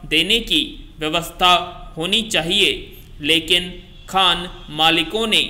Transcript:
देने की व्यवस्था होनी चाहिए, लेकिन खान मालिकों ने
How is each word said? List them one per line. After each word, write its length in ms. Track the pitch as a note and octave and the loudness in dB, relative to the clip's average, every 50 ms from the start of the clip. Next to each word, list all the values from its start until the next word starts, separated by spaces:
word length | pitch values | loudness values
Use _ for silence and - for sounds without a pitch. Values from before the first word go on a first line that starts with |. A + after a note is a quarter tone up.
| - | -4
देने 340 | - D3+ D#3 E3+ F#3 A3 A#3 | 0 0 2 2 4 2 0
की 200 | A3+ - F#3+ D3+ C#3+ - - - - - - - | 2 0 0 0 0 -2 -8 -14 -16 -18 -12 -6
व्यवस्था 540 | D#3 D#3 D#3+ E3+ D#3+ - - - F#3 F3+ F3+ E3+ F3 - - - - - - E3 | -6 -2 -2 -2 -4 -4 -4 2 4 4 4 4 2 -2 -12 -14 -16 -16 -8 -6
होनी 240 | D#3+ F3 G3+ A3+ A3 | -2 0 0 0 0
चाहिए, 720 | A3 G3 E3+ D#3 E3 F#3+ G#3 F#3+ D#3 A2+ - - - - - - - - - | 0 -2 -2 0 2 2 2 2 2 2 -2 -8 -14 -18 -20 -20 -20 -16 -8
लेकिन 480 | D3+ D3 D#3+ E3 D#3 - F3+ F3 F3+ F3+ F3+ - - - - - - - | 0 2 2 2 2 2 0 0 0 -4 -12 -14 -18 -20 -20 -20 -16 -2
खान 380 | - F#3+ F#3+ F3+ E3+ F3 F3 F3+ - - - - | 0 2 4 4 2 0 -4 -10 -12 -14 -14 -12
मालिकों 540 | D3+ D3+ D#3 D#3+ E3 E3+ E3 D#3+ - A3 A3+ A3 | -2 2 4 4 4 4 0 -2 -2 -2 0 2
ने 140 | G#3+ E3 C3+ F2 | 2 2 2 0